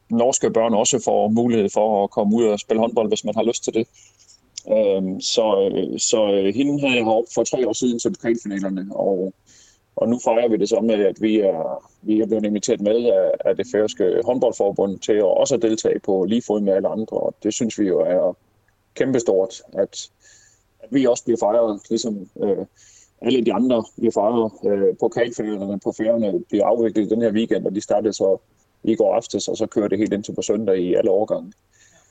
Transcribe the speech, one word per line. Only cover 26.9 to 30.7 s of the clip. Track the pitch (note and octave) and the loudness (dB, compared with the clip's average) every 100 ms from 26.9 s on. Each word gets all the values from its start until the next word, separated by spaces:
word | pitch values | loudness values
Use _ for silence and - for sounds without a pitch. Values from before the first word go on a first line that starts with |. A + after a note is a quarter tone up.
| G#2+ G2+ | 0 0
den | A2 | 0
her | A#2 | 0
weekend, | G#2 A2+ F#2+ F#2 | 0 0 -2 -2
og | G2 | -4
de | |
startede | - G#2 G#2+ | -2 0 0
så | - F#2+ F#2 - _ _ _ | 0 0 0 -4 _ _ _
i | G2+ A2 | -2 2
går | G2+ G2+ | 2 2
aftes, | - G2+ - | -2 -6 -6
og | F#2 | -4
så | A2 | -2
kører | - G#2 | -2 0
det | G2 | 0
helt | G2+ | 0
indtil | G2+ G#2+ F2+ | -2 -4 -6
på | |
søndag | - G#2+ G#2+ | -2 -2 0